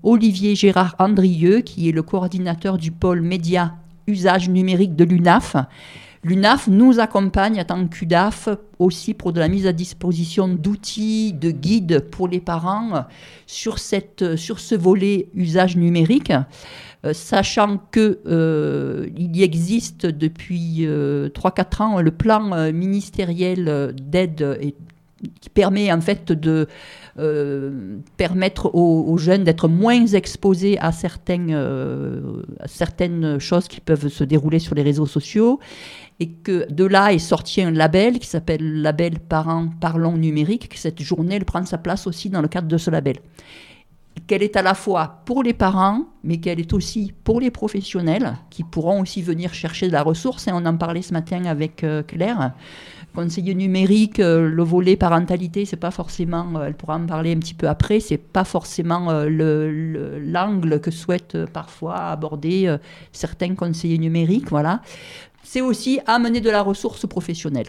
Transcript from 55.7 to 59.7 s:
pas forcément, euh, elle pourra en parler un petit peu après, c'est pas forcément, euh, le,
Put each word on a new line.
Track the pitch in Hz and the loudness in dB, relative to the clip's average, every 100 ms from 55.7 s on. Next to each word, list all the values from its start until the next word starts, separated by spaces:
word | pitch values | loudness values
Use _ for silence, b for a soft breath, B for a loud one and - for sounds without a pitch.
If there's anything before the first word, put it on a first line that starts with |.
| 165 | -6
pas | 170 | -8
forcément, | 185 170 - 170 170 175 160 | -8 -10 -6 -4 -4 -4 -6
euh, | |
elle | 143 | -6
pourra | 151 - 160 | -8 -6 -6
en | |
parler | 170 160 165 | -4 -4 -2
un | 165 | -2
petit | 156 | -4
peu | - 156 | -4 -2
après, | 151 - 214 | 0 0 0
c'est | - 147 | 0 -4
pas | - 190 | -2 -2
forcément, | 185 180 - - 170 170 175 | 0 -4 -4 -6 -2 -2 0
euh, | 156 151 | 0 0
le, | 160 160 151 156 | 0 2 2 0